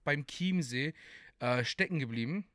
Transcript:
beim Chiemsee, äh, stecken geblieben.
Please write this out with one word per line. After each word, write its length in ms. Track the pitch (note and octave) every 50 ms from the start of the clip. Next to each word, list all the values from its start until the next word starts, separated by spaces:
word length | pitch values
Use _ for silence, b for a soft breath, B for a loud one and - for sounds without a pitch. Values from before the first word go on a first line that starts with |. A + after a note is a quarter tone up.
| -
beim 220 | D3 C#3+ D3 C#3 -
Chiemsee, 680 | - - F3 F#3 F#3+ F#3 D#3 A#2+ A#2+ B2+ C#3 D#3 D#3+ B B B B B B B B B
äh, 240 | B2+ B2 B2 B2 A#2+
stecken 360 | - - - F#3+ F3+ F#3 D#3+
geblieben. 460 | C3 A2+ A2+ A#2 A2+ B2 E3 G3+ G3 - _